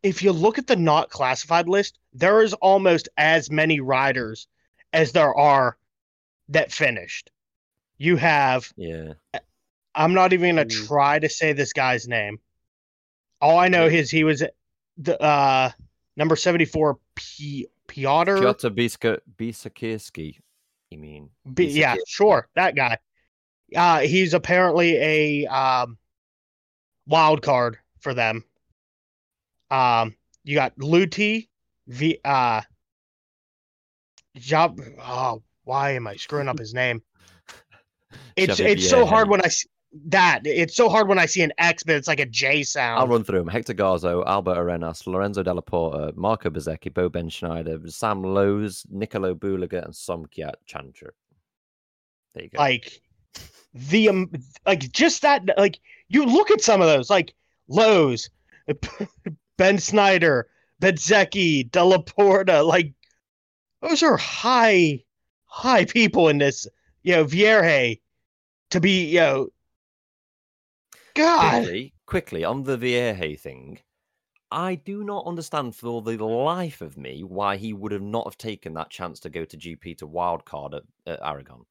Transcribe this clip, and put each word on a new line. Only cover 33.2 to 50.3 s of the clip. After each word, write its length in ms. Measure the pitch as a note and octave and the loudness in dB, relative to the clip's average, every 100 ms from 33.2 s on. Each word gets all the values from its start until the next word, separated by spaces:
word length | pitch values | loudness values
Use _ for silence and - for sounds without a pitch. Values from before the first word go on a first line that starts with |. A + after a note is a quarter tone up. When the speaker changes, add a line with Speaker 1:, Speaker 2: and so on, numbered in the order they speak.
| _ _ _ _ _ _ _ _ _ _ _ B2+ | _ _ _ _ _ _ _ _ _ _ _ -20
Speaker 1:
Jab-, 440 | B2+ D#3 E3 - A#2 - | -4 0 0 -2 -18 -18
oh, 420 | A#2+ B2+ C3 A2+ _ _ | -12 -6 -6 -6 _ _
why 280 | - C3 C#3 | -6 -4 -2
am 160 | C3+ A2+ | -4 -8
I 80 | G2 | -14
screwing 300 | - D3 C#3 | -10 -6 -6
up 120 | B2+ | -8
his 140 | A2 | -8
name? 280 | B2 B2+ A2+ _ | -4 -4 -4 _
Speaker 2:
<laughs> 40 | _ _ _ _ - _ _ _ _ _ - - - | _ _ _ _ -20 _ _ _ _ _ -20 -10 -4
Speaker 1:
It's, 180 | F#3+ G3 | -2 0
Speaker 2:
Xavier 180 | G#3+ | 2
Speaker 1:
it's 160 | G#3 F#3 | 2 2
so 160 | B3+ G#3 | 4 4
hard 220 | A3 G#3 | 4 4
Speaker 2:
Vieja. 40 | |
Speaker 1:
when 100 | G3+ | 2
I 40 | F3 | 0
s-, 200 | - - _ _ D3+ D#3 | -4 -8 _ _ -20 -2
that, 380 | F#3+ F3+ C3+ C#3 | 2 2 2 -2
it's 300 | C3+ E3+ - | -2 -2 2
so 120 | A#3 | 2
hard 180 | G#3+ G3+ | 4 2
when 120 | F#3+ | 2
I 60 | E3 | 2
see 160 | F#3 | 0
an 100 | D#3+ - | -2 0
X, 260 | E3+ E3 | 0 0
but 120 | D#3+ D3+ | -2 -2
it's 120 | C#3 | 0
like 120 | D3 | -4
a 60 | C3+ | -2
J 380 | A2+ C3+ D3 | -2 0 -2
sound. 360 | C#3 D3 A#2+ A#2+ | -2 -4 -2 0
Speaker 2:
I'll 80 | B2+ | 2
run 160 | A#2+ G#2 | 0 0
through 140 | F#2+ | -2
'em. 60 | E2+ | -2
Hector 260 | G#2+ A2+ | -6 -6
Garzo, 520 | G2 F#2+ F2+ F2 F2 - | -2 0 0 0 -2 0
Albert 320 | G2 F#2 F2 | -2 -2 -2
Arenas, 480 | F2 E2+ E2 E2 - | -2 -4 -8 -10 -8
Lorenzo 340 | F#2 G2+ G2+ | -4 -4 -4
Della 180 | F2+ F2 | -4 -6
Porta, 520 | - F2+ E2 C#2+ D2 D#2+ | -4 -4 -4 -4 -8 -6
Marco 320 | G2 A2 - | -4 -2 -6
Bezzecchi, 440 | D#2 D2+ D#2+ - | -8 -8 -10 -8
Bo 140 | - F2+ | -4 -4
Ben 200 | F2 E2 | -4 -10
Schneider, 500 | - E2+ E2 D#2+ D#2+ E2 | -10 -10 -8 -8 -12 -14
Sam 320 | - A2+ G2+ | -8 -6 -4
Lowe's, 600 | F#2+ G2 G2+ G#2 G#2 F2+ - | -2 0 0 0 -4 -10 -16
Nicolo 440 | G2 A2 G#2+ F#2+ F2 | -12 -8 -6 -6 -6
Bulega, 480 | G2+ F#2+ F2+ F2+ D#2+ | -6 -6 -6 -8 -10
and 80 | |
Somkiat 640 | - - F2 D#2 | -16 -12 -12 -12